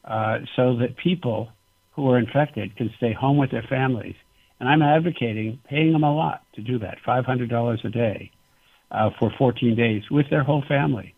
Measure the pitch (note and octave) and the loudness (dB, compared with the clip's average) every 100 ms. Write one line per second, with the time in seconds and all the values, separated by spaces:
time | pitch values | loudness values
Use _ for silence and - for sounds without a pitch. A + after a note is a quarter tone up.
0 | - A2 A2 A2+ B2+ - B2+ A#2+ A#2+ - | -6 -4 -2 -4 -4 0 2 2 -2 -2
1 | F3+ F3 B2 G#2+ A#2 _ _ _ _ - | -2 0 -2 -4 -8 _ _ _ _ -2
2 | C3+ B2 A2+ C#3 D3 A2 G2+ - A2+ - | 2 2 2 0 0 -2 -8 -6 -6 -2
3 | A#2 G#2+ C3 C#3+ C3+ A#2 A2+ C3 C3 A#2 | -4 0 2 2 2 -4 -4 -2 0 -2
4 | F#2+ F#2+ _ _ _ _ B2 D#3 D3 D#3 | -6 -16 _ _ _ _ 2 4 6 4
5 | E3+ - A#2+ G#2+ A2 B2 _ C#3+ D#3+ D#3 | 2 -2 -4 -2 -4 -8 _ 0 2 4
6 | D3+ D3 D#3+ - _ - G#2+ B2 F#2 - | 2 0 -2 -6 _ -12 -6 -4 -6 -8
7 | - B2 B2+ B2+ A#2+ A#2 A#2 A2+ G#2+ A#2 | -2 0 0 -2 -2 -2 0 -2 -4 0
8 | A#2 F#2+ G2 _ _ _ _ _ _ G#2 | -2 -2 -12 _ _ _ _ _ _ 0
9 | G#2+ - A2 - B2+ A#2 A#2+ A2+ A#2 G#2+ | 0 2 -2 2 0 2 0 2 2 0
10 | - D3 C#3+ D3+ C#3 D3 C3+ C#3+ D3+ A#2+ | 0 0 2 0 2 0 0 0 0 -2
11 | F2+ | -8